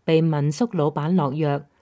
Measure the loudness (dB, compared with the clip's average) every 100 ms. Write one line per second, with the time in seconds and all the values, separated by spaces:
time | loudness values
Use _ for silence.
0 | 0 2 2 0 0 -2 -2 0 -2 -2
1 | 0 0 0 -2 -2 -2 -8 _